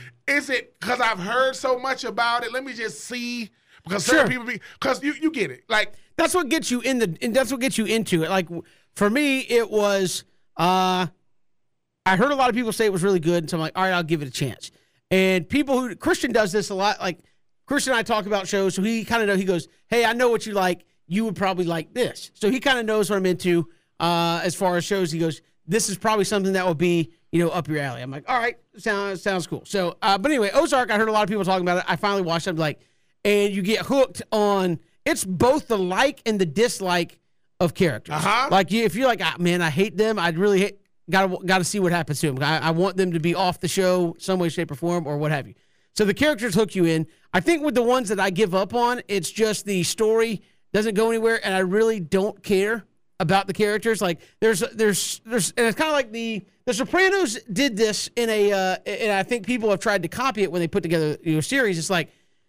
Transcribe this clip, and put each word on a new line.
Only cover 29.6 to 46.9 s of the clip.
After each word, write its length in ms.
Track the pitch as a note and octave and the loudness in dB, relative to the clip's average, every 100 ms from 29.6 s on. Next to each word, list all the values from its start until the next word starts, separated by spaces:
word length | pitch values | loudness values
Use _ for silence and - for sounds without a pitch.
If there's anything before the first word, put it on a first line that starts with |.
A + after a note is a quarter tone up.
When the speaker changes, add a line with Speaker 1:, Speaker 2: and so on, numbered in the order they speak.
Speaker 2:
So, 320 | - G3+ F3 - | -6 -4 -4 -2
uh, 160 | G#3+ G3 | 0 2
but 120 | A#3 | 2
anyway, 200 | D4 G3+ | 2 2
Ozark, 380 | C4 D#4+ C#4 B3 | 2 4 2 2
I 80 | G#3 | 2
heard 100 | A3 | 2
a 40 | |
lot 100 | G#3+ | 2
of 60 | G#3 | 2
people 160 | G#3 | 0
talking 180 | F#3 F#3+ | 0 0
about 160 | F3+ F3+ | 2 0
it. 60 | - | 0
I 80 | F3+ | -2
finally 260 | G3+ G3+ | 0 0
watched 260 | F3 E3 F#3+ | 0 -2 -2
it. 20 | |
I'm 60 | D#3+ | -2
like, 240 | D#3 - _ _ _ _ | -2 -4 _ _ _ _
and 300 | G3+ G#3 G3+ | 0 2 2
you 80 | G3+ | 0
get 240 | F#3 G#3 F3 | 0 -2 0
hooked 340 | C#4 C4 - - | 2 2 0 -4
on, 480 | A3 G#3 G3+ F#3 E3 _ _ - | 0 2 2 0 -2 _ _ -4
it's 180 | E4 | -2
both 440 | F#3+ F3+ A#3+ D4 - | -2 2 4 4 2
the 100 | G#3+ | -2
like 420 | F3+ F#3 C4+ D4 - | 0 0 0 0 -2
and 120 | G#3+ | 0
the 60 | |
dislike 760 | F3+ C#3 A#3 - F#3+ F3 E3+ - _ _ _ - | 0 2 0 0 -2 0 -2 -8 _ _ _ -2
of 120 | F3+ | 0
characters. 440 | - F#3 A2 - D3+ | 2 0 0 -6 -2
Speaker 1:
Uh-huh. 320 | F#3+ A3 C4+ | 0 2 4
Speaker 2:
Like, 200 | F#3 F3 | 2 2
you, 120 | A3 | 2
if 100 | A3 | 0
you're 120 | F3+ C4 | 2 0
like, 160 | A3 | 2
"Ah, 140 | E3+ - | -2 0
man, 240 | F3 F3+ | 0 2
I 80 | E3 | 0
hate 260 | C#3+ G#3 F3 | 0 0 2
them. 220 | A3 A3 | 0 2
I'd 200 | E3+ E3 | 0 2
really 220 | G#3 G3 | 2 4
hate, 200 | G3 - _ _ - | 2 -4 _ _ 0
gotta, 280 | F#3 G3 F3+ | 2 2 0
gotta 200 | F#3 F#3+ | 0 0
see 140 | E3+ G3+ | 2 0
what 140 | F3+ | 0
happens 280 | F3 D#3 C#3+ | 0 -2 -2
to 120 | D#3+ | -2
them. 100 | B2+ | 0
I, 160 | D3 D#3 | 0 0
I 120 | D3 | 0
want 240 | E3 F#3+ F#3 | 2 0 0
them 160 | F#3 | 0
to 80 | E3+ | 0
be 140 | D#3+ | 0
off 260 | E3+ F#3 F3 | 0 0 -2
the 80 | F3 | -4
show 480 | - F#3 F3+ E3+ - | 0 2 2 0 -4
some 220 | - F#3+ | -4 0
way, 80 | E3+ | 0
shape, 220 | E3 E3 | -2 -6
or 40 | |
form," 320 | C#3+ E3+ F3 D3+ | -4 -2 -2 -2
or 120 | D3 | -2
what 120 | D3+ | -2
have 160 | D3+ G#2+ | -2 -6
you. 80 | - _ _ _ | -16 _ _ _
So 100 | - | -2
the 100 | G#3 | 0
characters 400 | G#3 D4+ C4+ A3+ | 2 2 2 0
hook 200 | F3+ A3 | 0 0
you 100 | F#3+ | 2
in. 220 | E3+ | 2